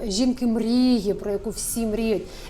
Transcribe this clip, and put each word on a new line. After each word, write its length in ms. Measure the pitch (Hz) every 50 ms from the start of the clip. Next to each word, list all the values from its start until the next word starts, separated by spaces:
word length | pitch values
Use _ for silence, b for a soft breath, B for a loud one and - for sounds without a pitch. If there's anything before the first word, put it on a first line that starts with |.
| - 220
жінки-мрії, 1040 | 190 208 262 262 240 - 247 233 220 233 220 226 240 247 254 254 247 226 180 202 190
про 160 | - - 208
яку 200 | 202 202 - 226
всі 360 | 202 - - - - 233 226
мріють, 360 | 220 208 220 226 220 214 175 - B B B B